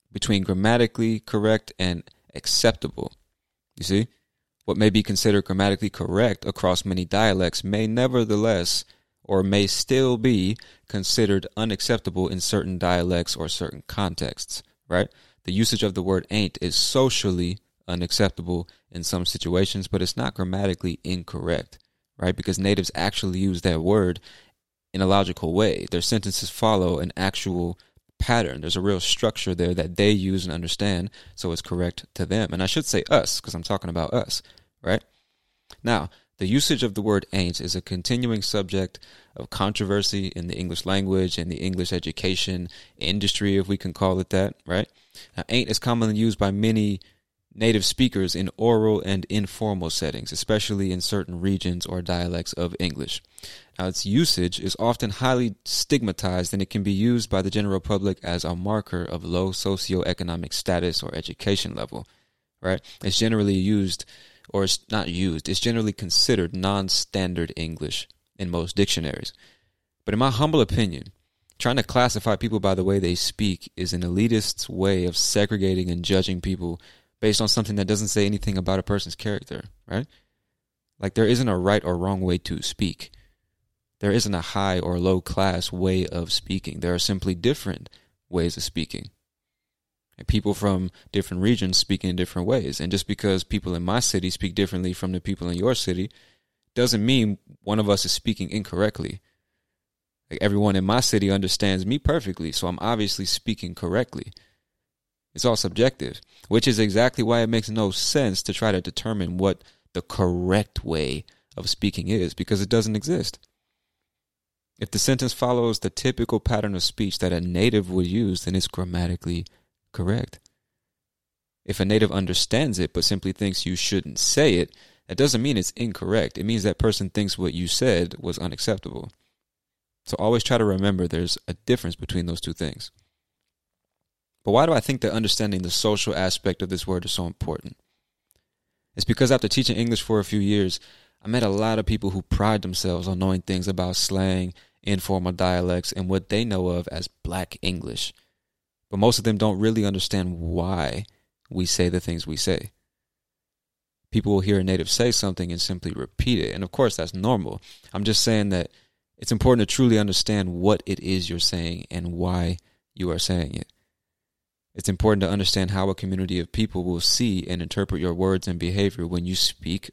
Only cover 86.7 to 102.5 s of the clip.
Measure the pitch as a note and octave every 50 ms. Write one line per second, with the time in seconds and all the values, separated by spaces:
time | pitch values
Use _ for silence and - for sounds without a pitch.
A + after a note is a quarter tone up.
86.7 | - D#2 E2+ F2 F2 E2+ - - G2 F#2 - F#2+ F#2 E2+ F2+ A#2 D3 - - G2+
87.7 | F2 - - - _ - _ _ _ _ _ - F2+ F2+ E2+ F2 - - - -
88.7 | - E2+ D#2 - - - - - - _ _ _ _ _ _ _ _ _ _ _
89.7 | _ _ _ _ _ _ _ _ _ - - - - G#2+ - G#2 G2 - G#2 G2+
90.7 | F#2+ F2+ F#2 F2+ - - - - - G2+ F#2 - F#2 F2+ F#2+ A2 B2 - G2 F#2
91.7 | F#2 - - - G2 F#2 - F#2 F2+ F2+ F2+ - - F#2 F2 G#2 B2+ B2+ F#2 C#2
92.7 | C#2 - C#2+ F2+ F#2+ F#2+ - - G#2 - - G2+ F#2+ F#2 - - - G2+ - F#2
93.7 | F2+ E2+ F2 F2+ G#2+ B2 B2 - - F#2+ F2 F#2 F2 - G#2+ F#2 E2 - G2 F#2
94.7 | F#2+ F2+ F#2 F2+ F2+ - - F#2 F#2 F2+ - G#2 G2 - F2 F2 F2 F2 F#2+ B2
95.7 | B2+ - - - F2+ F2+ F#2+ G#2 _ _ _ _ _ _ _ _ _ _ _ _
96.7 | - A#2 B2 B2+ B2 G#2 G#2 A#2+ C3+ C3 A2 G#2+ G2 - _ - - _ - G2
97.7 | G#2 A2 G#2 G2+ G2+ F#2+ - F#2 - - - A#2 G#2 - F#2+ - - G#2+ F#2+ -
98.7 | - F2 G#2 G#2+ - - D#2 - - G2 _ _ _ _ _ _ _ _ _ _
99.7 | _ _ _ _ _ _ _ _ _ _ _ - D#2+ - - G#2 G2+ G2+ G#2 G#2
100.7 | F#2+ F#2+ F#2+ G2 A2 B2+ B2+ - - G#2 G2 G2 G2 G2 G2 F2+ - - G#2+ G2
101.7 | F#2+ F#2 F#2 G2+ B2+ D3 - D#3 D3 E3 A2 - F#2 - D#2+ D#2+